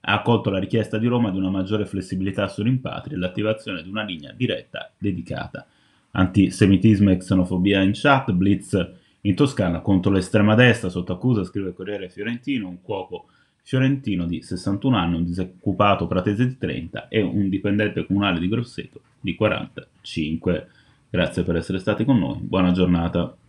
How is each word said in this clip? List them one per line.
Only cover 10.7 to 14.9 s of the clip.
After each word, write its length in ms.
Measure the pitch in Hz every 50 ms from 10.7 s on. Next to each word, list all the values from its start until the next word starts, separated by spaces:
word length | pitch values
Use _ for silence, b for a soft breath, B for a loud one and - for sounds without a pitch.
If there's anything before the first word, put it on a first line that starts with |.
| 113 113 - 92
sotto 220 | 87 92 87 -
accusa, 320 | 92 90 - 127 127 107 92
scrive 260 | 87 _ 104 101 92
il 60 | 87
Corriere 340 | - 95 98 104 98 95 92
Fiorentino, 600 | _ - 104 113 120 123 _ - 143 123 101 92
un 120 | 90 87
cuoco 440 | _ - 107 98 92 - 90 85 b b b b b b b b _
fiorentino 600 | - - 131 131 135 143 139 135 - 98 87 87
di 180 | 85 87 80 -
sessantuno 520 | - 92 87 - 98 101 101 - 135